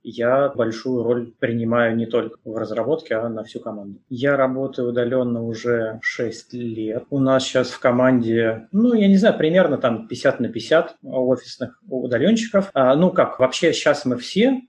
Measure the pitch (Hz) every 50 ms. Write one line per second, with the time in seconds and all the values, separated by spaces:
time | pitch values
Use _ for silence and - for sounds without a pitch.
0 | - 120 104 120 117 120 131 139 143 135 - - 113 113 110 - - 131 127 120
1 | 110 117 123 123 117 117 - _ - 117 117 117 117 113 117 120 117 113 113 113
2 | 113 113 - 117 - - - - _ 117 110 110 107 104 107 113 110 131 160 160
3 | - - 113 110 117 117 110 113 107 - - 120 - 113 107 104 98 101 101 -
4 | _ _ 127 117 139 143 139 135 131 131 127 131 135 135 131 135 123 120 120 123
5 | 123 120 131 127 123 120 120 117 117 117 113 110 117 120 120 117 110 110 113 113
6 | - - - - 120 110 - - - _ 127 123 120 117 110 110 110 107 110 123
7 | - - 143 139 131 131 131 131 131 - - 127 127 127 - - - 127 123 123
8 | 127 131 131 120 117 113 113 117 113 113 113 113 - - 185 208 233 247 233 214
9 | 202 196 196 185 220 208 - - 151 160 170 190 175 151 135 - - 120 113 107
10 | - - 123 - - 139 - - 120 104 - 113 - - 156 165 170 - - _
11 | 143 131 127 131 127 131 127 123 - - - - 123 120 - _ _ - 131 127
12 | 123 123 123 113 143 202 226 220 - - - 196 190 - - 139 131 127 139 156
13 | 185 175 175 - 123 - - - 127 131 - - 180 160 - - - 156 143 -
14 | - 127 120 123 - - - 190 233 269 262 254 -